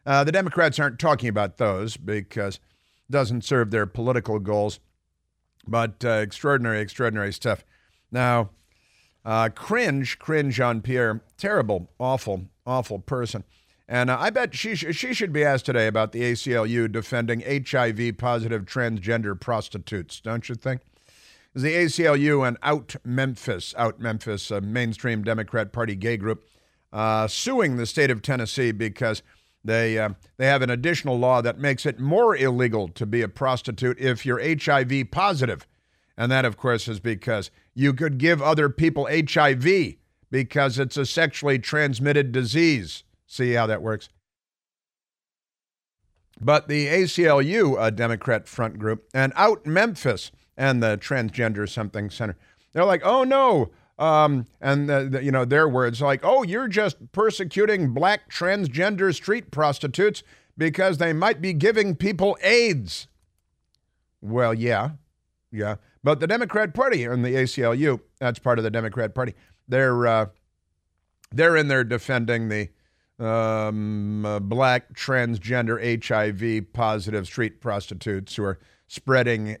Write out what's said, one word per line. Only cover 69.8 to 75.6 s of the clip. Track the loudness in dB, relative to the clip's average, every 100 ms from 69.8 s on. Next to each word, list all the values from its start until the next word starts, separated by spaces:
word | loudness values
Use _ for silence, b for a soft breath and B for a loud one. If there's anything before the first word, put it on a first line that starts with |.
| 4 4 4
uh, | 2 0 -6 _ _ _ _ _ _ _ _ _
they're | 4 6 6
in | 4
there | 2
defending | 2 -2 -2 -2 0 -2 -2
the, | -4 -6 _ _ _ _ -8
um, | -2 0 0 0 -2 -2 -4 -4 -4 -4
uh, | -2 -4
black | -2 2 2 2 -2
transgender | -10 -2 0 0 -2 -2 -2